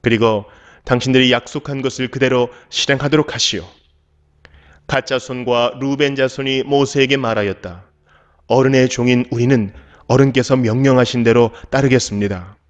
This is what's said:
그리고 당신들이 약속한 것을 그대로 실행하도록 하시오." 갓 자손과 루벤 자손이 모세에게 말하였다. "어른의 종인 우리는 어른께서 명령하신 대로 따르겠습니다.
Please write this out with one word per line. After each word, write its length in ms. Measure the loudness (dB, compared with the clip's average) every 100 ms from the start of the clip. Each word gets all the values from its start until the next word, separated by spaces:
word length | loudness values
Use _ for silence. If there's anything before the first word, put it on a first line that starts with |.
그리고 440 | 0 2 2 0 -6 -20 -20 -20 -4
당신들이 480 | -2 2 2 4
약속한 480 | 0 -2 -12 -10 -8
것을 260 | -8 -6 -8
그대로 420 | -2 0 0 -2 -6 _
실행하도록 640 | -6 -2 -2 2 0 0
하시오." 340 | -4 -4 -6 -12 _ _ _ _ _ _ _ -20 -20 _ _ -4
갓 180 | -4 -2
자손과 760 | -6 -4 -8 -2 0 0 -2
루벤 340 | -6 -2 -2 0
자손이 480 | -4 -2 -4 -4
모세에게 540 | 0 0 0 0 0 0
말하였다. 680 | 0 -2 -4 -6 -12 -16 -20 _ _ _ _ _ _
"어른의 400 | 2 4 2 2
종인 380 | 0 0 0 0
우리는 420 | -2 2 2 0 -10 -20 -20 0
어른께서 480 | 2 4 2 0 0
명령하신 680 | 0 2 4 4 2 2
대로 280 | 2 4 2 -2 -4
따르겠습니다. 840 | 0 2 2 0 -4 -4 -4 -12 -20